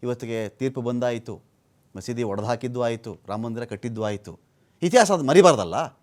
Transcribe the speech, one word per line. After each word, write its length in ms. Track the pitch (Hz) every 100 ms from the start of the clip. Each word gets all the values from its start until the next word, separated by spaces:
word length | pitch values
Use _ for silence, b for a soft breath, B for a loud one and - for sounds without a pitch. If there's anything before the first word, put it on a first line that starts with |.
ಇವತ್ತಿಗೆ 460 | 123 120 117 113 107
ತೀರ್ಪು 340 | _ 131 131
ಬಂದಾಯ್ತು, 600 | 120 120 123 120 117 107 _ _ _ _ _ 95
ಮಸೀದಿ 260 | 95 117
ಒಡೆದು 240 | 117 101 107
ಹಾಕಿದ್ದು 360 | 120 127 123
ಆಯ್ತು, 380 | 120 117 117 98 -
ರಾಮ 120 | 104
ಮಂದಿರ 240 | 117 113
ಕಟ್ಟಿದ್ದು 400 | 120 104 123 110
ಆಯ್ತು, 360 | 107 101 - 82 _ _ _ _
ಇತಿಹಾಸ 300 | 175 240 202
ಅದು 120 | 190
ಮರಿಬಾರ್ದಲ್ಲ? 640 | 139 160 180 131 90 95 156 _